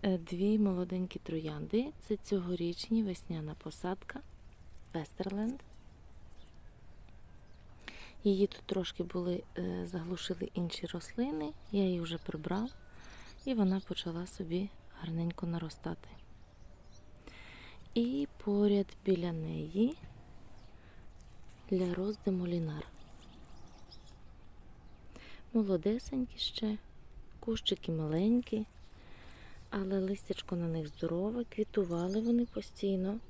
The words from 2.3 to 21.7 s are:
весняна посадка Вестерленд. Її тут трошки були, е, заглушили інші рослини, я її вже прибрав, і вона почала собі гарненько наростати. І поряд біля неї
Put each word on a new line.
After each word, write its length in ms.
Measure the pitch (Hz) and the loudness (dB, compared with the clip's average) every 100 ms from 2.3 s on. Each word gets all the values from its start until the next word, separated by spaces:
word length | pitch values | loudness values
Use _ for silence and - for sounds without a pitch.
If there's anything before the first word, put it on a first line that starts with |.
| 202 175 180 170 175 - 226 | 0 2 2 0 0 2 4
весняна 520 | 208 175 - 165 151 | 4 0 -2 -4 -4
посадка 680 | 151 160 - 180 190 - 277 - - - - - - - | -6 -6 -2 -2 -2 -4 -10 -10 -16 -16 -16 -14 -14 -6
Вестерленд. 680 | 165 151 - 196 196 220 269 - - - - - - - - - - - - - - - - - - - - - - - - - - | -6 -6 -2 -2 2 0 -2 -10 -16 -18 -18 -16 -16 -14 -14 -14 -14 -16 -16 -16 -16 -16 -16 -16 -16 -16 -18 -16 -14 -14 -12 -14 2
Її 220 | 208 190 196 | 4 6 6
тут 160 | - - | 4 -2
трошки 360 | 190 180 - | 0 0 -2
були, 400 | 170 185 175 180 - - | -2 0 0 0 -2 -4
е, 280 | 180 180 175 | -2 -2 -2
заглушили 640 | 180 165 180 - 180 - | -2 -2 -2 -2 -2 -2
інші 320 | - 175 - 170 | 0 -2 -2 -4
рослини, 680 | 175 - - 254 311 302 - - | -4 -4 0 0 0 -4 -6 0
я 100 | 202 | 4
її 180 | 190 180 | 6 4
вже 180 | 165 165 | 0 -2
прибрав, 520 | - 156 160 185 240 - - - - - - - | -4 -4 0 0 0 -4 -14 -14 -14 -14 -14 -6
і 100 | - | 0
вона 260 | 240 190 190 | 6 6 6
почала 460 | - 175 180 165 180 | 0 -4 -2 -4 -4
собі 420 | - 170 175 202 - - - | -6 0 0 0 -6 -14 -8
гарненько 460 | 165 165 170 - 170 | -2 0 0 0 -2
наростати. 640 | 165 165 - 160 165 - - - - - - - - - - - - - - - - - - - | 0 -2 -4 -4 -4 -8 -16 -14 -16 -16 -18 -16 -16 -16 -16 -16 -16 -16 -16 -16 -16 -16 -14 0
І 340 | - 240 269 285 - | 2 4 2 -2 -2
поряд 420 | - 202 208 202 190 - | 2 6 8 8 4 0
біля 280 | - 180 175 | 4 4 4
неї 640 | 165 160 160 156 185 233 - - - - - - - - - - - - - - - - - - | 0 -2 -2 0 4 4 4 -10 -14 -14 -14 -14 -14 -14 -18 -18 -16 -16 -16 -16 -14 -14 -14 0